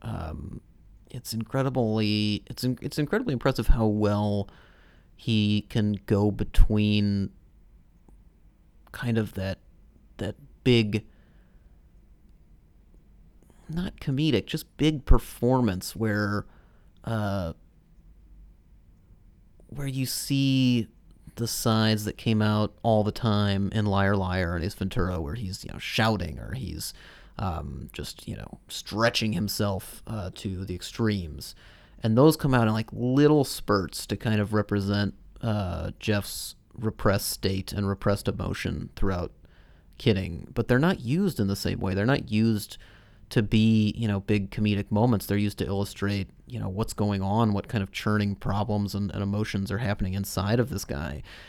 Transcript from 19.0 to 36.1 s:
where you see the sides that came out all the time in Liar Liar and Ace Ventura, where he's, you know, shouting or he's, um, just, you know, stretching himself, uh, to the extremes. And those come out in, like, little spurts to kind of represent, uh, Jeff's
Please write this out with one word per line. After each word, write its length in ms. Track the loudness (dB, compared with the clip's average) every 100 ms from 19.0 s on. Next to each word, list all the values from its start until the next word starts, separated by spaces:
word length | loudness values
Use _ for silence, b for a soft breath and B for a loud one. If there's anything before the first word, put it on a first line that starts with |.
| -20 -20 -20 -20 -20 -20 -14
where 200 | -8 -6
you 180 | -4 -4
see 800 | -4 0 2 4 4 4 4 0 -10 -20 -20 -16 -8
the 120 | -6
sides 560 | 0 2 4 4 2 -2
that 120 | -4
came 240 | 0 2
out 320 | 2 2 0 -2
all 200 | 2 4
the 80 | 2
time 600 | 0 0 2 2 0 0
in 120 | 0 0
Liar 300 | 2 2 2
Liar 400 | 0 -2 -2 -2
and 80 | -4
Ace 80 | -4
Ventura, 460 | -4 -2 -2 -2
where 140 | -6 -6
he's, 280 | -8 -10
you 80 | -12
know, 80 | -12
shouting 580 | -6 0 0 0 -4 -8
or 140 | -10
he's, 400 | -8 -8 -8 -10 B B B B -8
um, 500 | -6 -6 -8 -10 -12
just, 340 | -10 -12 -12 -12
you 80 | -12
know, 240 | -12 -18 -14
stretching 640 | -14 -6 0 2 2 -2
himself, 680 | -2 -2 -2 -2 -2 -8 -14 -10
uh, 240 | -8 -8 -8
to 300 | -8 -6 -8
the 100 | -8
extremes. 800 | -8 -2 0 0 -4 -10 -14 b b b b b
And 140 | 2 6
those 180 | 6 6
come 180 | 2
out 140 | 4 2
in, 60 |
like, 160 | 0 -4
little 540 | -4 0 4 6 6 2
spurts 600 | -2 0 0 0 -6 -6
to 100 | -4
kind 240 | 0 0
of 120 | 2
represent, 600 | 0 0 0 0 0 -2 -4 -16 -8
uh, 500 | -4 -2 -2 -4 -6 -6
Jeff's 560 | -2